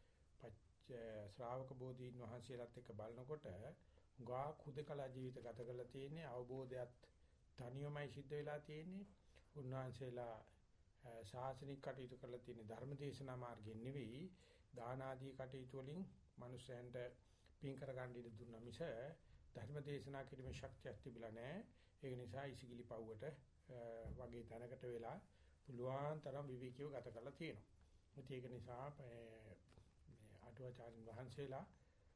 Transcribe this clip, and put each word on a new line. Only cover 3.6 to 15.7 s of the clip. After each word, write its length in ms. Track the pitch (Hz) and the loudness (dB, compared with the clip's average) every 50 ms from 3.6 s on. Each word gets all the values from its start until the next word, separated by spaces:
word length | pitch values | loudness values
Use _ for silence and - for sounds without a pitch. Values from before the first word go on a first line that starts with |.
| 113 143 185 - - - - - - - - 131 | -2 -4 -6 -8 -12 -16 -18 -18 -18 -12 -8 -4
හුඟා 320 | 120 117 123 131 139 151 | 0 4 4 6 6 4
හුදකලා 560 | 156 - - 147 127 147 143 - 147 143 135 | 2 0 -4 -2 0 0 0 2 2 2 2
ජීවිත 360 | 135 127 131 127 127 127 127 110 | 2 2 2 0 0 0 0 -2
ගත 120 | 120 110 | 0 0
කරලා 300 | 120 117 120 123 123 120 | 0 0 0 0 0 0
තියෙන්නේ, 380 | - - 135 135 139 151 165 160 | -2 -2 -2 -2 0 0 0 0
අවබෝධයත් 680 | 135 120 123 123 123 131 131 131 127 127 127 123 123 - - - - - - - - - - - - - | 2 2 2 2 2 2 2 2 2 2 2 2 2 0 -6 -14 -16 -16 -16 -18 -18 -18 -18 -18 -10 -4
තනියමයි 520 | - 127 123 127 139 143 147 147 147 147 131 | -2 0 2 4 4 4 6 6 4 4 2
සිද්ධ 220 | - 143 143 139 | 2 -2 0 4
වෙලා 280 | 147 147 147 147 147 147 | 4 4 6 6 4 2
තියෙන්නේ. 460 | - - 151 156 160 180 185 196 202 - - - - - - - - - - | 2 0 -2 0 2 2 2 0 0 -2 -6 -12 -16 -16 -16 -16 -16 -6 -2
උන්වහන්සේලා, 880 | 151 127 127 131 131 131 131 127 127 135 127 123 123 120 117 110 110 113 - - - - - - - - - - - - | 0 2 4 6 6 6 4 2 2 2 2 4 4 4 2 2 -2 -4 -8 -14 -18 -20 -20 -20 -20 -20 -20 -16 -10 -8
අ, 180 | 120 117 113 110 | -6 -4 -4 -4
ශාසනික 580 | 98 - 127 127 135 135 131 143 139 139 135 | -2 2 4 4 4 4 4 0 0 0 2
කටයුතු 360 | 131 127 127 135 127 123 127 | 2 2 2 2 0 -2 -2
කරලා 200 | 123 - 123 123 | -4 -2 0 0
තියෙන්නේ 280 | 123 - 127 117 113 110 | 0 0 -2 -4 -2 -2
ධර්ම 320 | 104 110 113 127 139 143 | -2 0 0 2 2 2
දේශනා 380 | 135 147 139 127 131 139 131 127 | 2 2 2 2 2 0 0 2
මාර්ගයෙන් 480 | 127 123 120 117 110 101 107 110 110 117 | 2 2 0 0 -2 -2 -2 0 0 2
නෙවෙයි, 520 | 131 139 139 117 107 120 139 180 185 - - - - - - - - - | 2 2 2 2 2 2 0 0 -2 -4 -8 -14 -16 -18 -18 -14 -8 -4
දාන 260 | 120 113 120 131 135 | 0 2 2 4 4
ආදී 320 | 131 135 131 127 135 135 131 | 4 2 2 2 0 -2 0
කටයුතු 440 | 135 131 127 135 135 127 127 | 0 0 0 0 -2 -2 -2